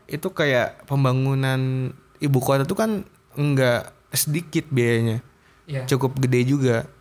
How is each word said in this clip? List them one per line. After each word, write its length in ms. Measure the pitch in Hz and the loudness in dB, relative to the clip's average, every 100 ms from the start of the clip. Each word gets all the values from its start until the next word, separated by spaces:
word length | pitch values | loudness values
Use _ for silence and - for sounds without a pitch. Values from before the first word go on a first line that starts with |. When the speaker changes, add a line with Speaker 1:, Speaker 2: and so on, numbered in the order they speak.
| - | -10
Speaker 1:
itu 220 | 156 196 | -8 -6
kayak 560 | 185 147 127 113 - | -2 2 2 0 -4
pembangunan 1040 | - 139 131 127 135 135 135 131 131 131 127 - _ - | -4 0 2 2 0 0 0 0 -2 -2 -6 -10 _ -6
ibu 220 | 147 135 | 0 0
kota 240 | 123 135 | 2 0
tuh 140 | 135 196 | 0 0
kan 140 | 220 208 - _ _ | -2 -2 -6 _ _
nggak 500 | - 147 139 127 120 - - _ | -4 0 2 2 0 -4 -16 _
sedikit 560 | 131 - 147 170 165 - | -6 -2 -4 -4 -4 -2
biayanya. 520 | 127 120 117 117 117 - _ _ _ | 0 2 2 0 -2 -8 _ _ _
Speaker 2:
Iya. 180 | - 135 131 | -10 -8 -2
Speaker 1:
Cukup 300 | 135 131 131 | 0 0 0
gede 300 | 127 127 123 | 0 2 2
juga. 300 | 143 131 113 - - | 2 2 0 -2 -12